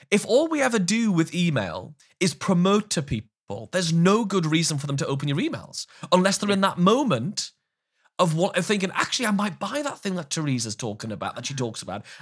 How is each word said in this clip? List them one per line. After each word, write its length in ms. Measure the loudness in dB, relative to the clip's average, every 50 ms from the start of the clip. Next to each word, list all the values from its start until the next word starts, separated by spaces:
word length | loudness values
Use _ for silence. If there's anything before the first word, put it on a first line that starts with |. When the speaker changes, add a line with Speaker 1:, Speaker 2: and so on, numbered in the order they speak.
| -4 _
Speaker 1:
if 140 | 0 0 2
all 220 | 4 4 4 4
we 140 | 2 0 0
ever 180 | 0 2 2 0
do 320 | 0 0 0 2 2 2
with 220 | 2 2 0 0 0
email 640 | 0 0 0 0 0 -2 -4 -6 -10 -12 -12 -18 _ _ _ _ _
is 140 | -2 -2 -2
promote 560 | -2 0 0 2 4 4 4 4 2 0 -2
to 100 | -4 -6
people, 680 | -4 -4 -6 -6 -6 -10 _ _ _ _ -12 -12 -10 -4
there's 220 | -4 -2 0 2 2
no 320 | 4 6 6 6 4 2
good 200 | 0 0 0 0
reason 320 | 2 2 2 2 0 -2
for 100 | -4 -4
them 100 | -4 -4
to 100 | -4 -2
open 200 | -2 -4 -2 -2
your 100 | -2 -2
emails 480 | -2 -2 -4 -6 -8 -12 -12 -14 -14 -14 -14 -16 -18 0 4
unless 260 | 4 4 6 4 2
they're 120 | 0 0 0
Speaker 2:
Yeah. 60 | 2
Speaker 1:
in 60 | 2
that 160 | 2 0 2
moment 760 | 4 4 6 6 4 4 2 0 0 -2 -4 -6 -6 -8 -10 -12 _ _ _ _ _ _ _ _ _ _ _ _ 0
of 140 | 2 2 4
what, 220 | 2 0 0 0
of 80 | -2 0
thinking, 260 | 0 0 0 0 -2 -2
"Actually, 340 | -2 -2 -2 -2 -2 0
I 40 | 0
might 280 | 0 0 0 -2 -4 -6
buy 220 | -8 -6 -6 -4
that 180 | -4 -6 -8 -6
thing 160 | -6 -6 -4
that 140 | -4 -6 -6
Teresa's 460 | -6 -4 -2 0 0 -2 -2 -4 -6
talking 360 | -6 -6 -8 -8 -8 -8 -10
about, 240 | -8 -6 -8 -8 -8
that 100 | -8 -10
she 80 | -8 -6
Speaker 2:
Mm-hmm. 120 | -4 -4
Speaker 1:
talks 160 | -4 -6 -8
about. 240 | -10 -10 -10 -10 -12 -14 -20 -18